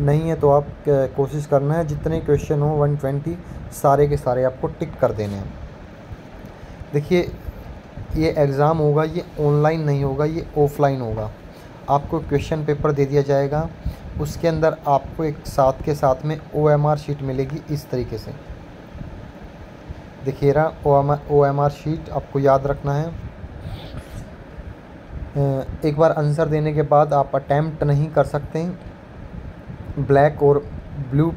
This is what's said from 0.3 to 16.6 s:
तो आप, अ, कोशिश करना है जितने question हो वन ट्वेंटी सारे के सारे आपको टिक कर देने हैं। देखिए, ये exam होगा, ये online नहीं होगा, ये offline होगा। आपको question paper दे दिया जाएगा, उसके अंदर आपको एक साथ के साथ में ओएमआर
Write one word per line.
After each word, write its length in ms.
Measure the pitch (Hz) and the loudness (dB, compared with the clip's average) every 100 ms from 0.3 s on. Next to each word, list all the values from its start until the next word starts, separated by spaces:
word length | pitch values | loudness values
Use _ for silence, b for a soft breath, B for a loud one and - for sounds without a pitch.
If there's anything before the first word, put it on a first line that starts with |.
| 160 | 2
तो 140 | 147 | 6
आप, 140 | 143 | 4
अ, 40 | 147 - - | 2 -4 2
कोशिश 580 | 139 131 - 139 147 147 | 2 2 0 -2 -2 2
करना 280 | 143 143 | 2 4
है 120 | 160 160 | 0 0
जितने 340 | 147 160 160 | -2 -2 -2
question 400 | - 143 - 151 | 2 0 2 0
हो 80 | 147 | 2
वन 280 | 151 147 147 | 2 2 2
ट्वेंटी 420 | 139 139 151 170 B B - - | -2 -2 -4 -8 B B -12 0
सारे 260 | 147 139 147 | 4 6 4
के 80 | 143 | 2
सारे 280 | 135 123 | 0 2
आपको 220 | 127 127 156 | 0 0 -6
टिक 260 | - 151 - | -4 -8 0
कर 120 | 123 | 0
देने 220 | 107 104 | 0 -4
हैं। 200 | 101 98 - - - - - - - - - - B B B - | -6 -8 -12 -14 -16 -18 -18 -16 -16 -16 -18 -18 B B B -4
देखिए, 380 | 147 147 180 - - - - - - - - - 156 | -4 2 2 0 -6 -12 -12 -14 -16 -16 -14 -6 0
ये 180 | 160 156 | 0 2
exam 400 | 143 135 147 160 | 2 4 4 4
होगा, 260 | 151 147 | 4 4
ये 200 | 160 170 170 - | 2 -2 -8 -2
online 400 | 147 147 151 165 | 2 4 4 2
नहीं 240 | 151 139 | 0 0
होगा, 200 | 139 135 | 0 0
ये 220 | 151 165 160 - | -2 -2 -4 2
offline 420 | 143 147 143 135 | 2 4 2 2
होगा। 300 | 117 110 107 - - B B B - | -2 -4 -6 -10 -18 B B B -2
आपको 280 | 143 - 160 | 0 0 -4
question 460 | 147 143 - 156 | 0 -2 0 -2
paper 280 | 151 147 151 | -2 0 0
दे 120 | 143 | 2
दिया 180 | 139 143 | 2 2
जाएगा, 460 | 135 139 139 147 165 - B B - - | 2 2 2 -2 -4 -6 B B -10 -6
उसके 280 | 151 - 170 | -6 -2 -2
अंदर 280 | 160 160 151 - | 2 2 0 2
आपको 360 | 139 - - | 2 0 -4
एक 220 | 160 147 - | -4 -4 -4
साथ 260 | - 131 131 | 2 2 2
के 100 | - | -2
साथ 200 | 147 139 131 | 2 2 2
में 160 | 151 156 - | -2 -6 -6
ओएमआर 440 | - | 0